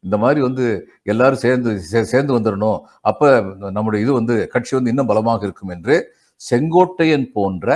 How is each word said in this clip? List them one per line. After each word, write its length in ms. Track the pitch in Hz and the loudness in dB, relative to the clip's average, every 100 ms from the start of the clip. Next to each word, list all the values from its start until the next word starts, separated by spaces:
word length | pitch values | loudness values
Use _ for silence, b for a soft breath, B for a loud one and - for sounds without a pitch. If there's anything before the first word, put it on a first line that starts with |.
இந்த 120 | 90 101 | -4 0
மாதிரி 220 | 117 151 | 2 2
வந்து 240 | 131 131 123 101 - b - | 0 0 -2 -2 -6 b -4
எல்லாரும் 360 | 110 127 135 | 2 2 2
சேர்ந்து, 300 | 120 127 120 104 | 2 0 0 -4
சே-, 240 | 85 113 107 | -2 -2 0
சேர்ந்து 260 | 123 143 | 0 2
வந்துடணும், 460 | 123 110 98 110 95 b b | 0 0 0 -2 -2 b b
அப்ப 200 | - 104 147 127 98 95 98 | -4 2 4 4 2 -8 -8
நம்முடைய 280 | 98 110 107 | -4 -2 -2
இது 120 | 113 | 0
வந்து, 220 | 135 113 117 - | 0 0 -2 0
கட்சி 260 | 123 120 131 | -4 -2 -2
வந்து 160 | 127 | -2
இன்னும் 180 | 127 127 | -2 0
பலமாக 340 | 104 110 113 | 0 0 -2
இருக்கும் 280 | 101 - 98 | -4 -8 -12
என்று 240 | 87 87 156 - b b b | -10 0 0 0 b b b
செங்கோட்டையன் 880 | - 123 156 170 180 185 160 151 127 | -2 -2 2 2 2 2 0 0 -2
போன்ற 360 | 110 98 92 95 | -2 -2 -2 -2